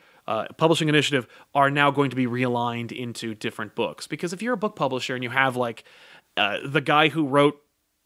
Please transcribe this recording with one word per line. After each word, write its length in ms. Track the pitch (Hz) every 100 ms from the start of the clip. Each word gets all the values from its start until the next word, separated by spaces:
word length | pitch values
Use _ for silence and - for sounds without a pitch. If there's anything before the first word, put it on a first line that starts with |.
| _ _ -
uh, 180 | 110 - -
publishing 320 | 160 160 156
initiative 380 | 151 135 143 117 - -
are 160 | 143 139
now 220 | 143 143
going 200 | 139 139
to 60 | 123
be 100 | 127
realigned 680 | 120 127 120 120 117 117
into 420 | 117 120 110 113
different 400 | 110 117 - 107
books. 320 | - 101 - -
Because 260 | 151 175
if 80 | 180
you're 140 | 226
a 20 | 240
book 200 | 208 208
publisher 400 | 143 127 - 127
and 80 |
you 60 | 123
have, 260 | 131 135 123
like, 260 | 120 113 - - - - _ -
uh, 220 | 101 101
the 160 | 139 143
guy 300 | 139 151 156
who 180 | 156 143
wrote 340 | 139 147 147 _ _ _ _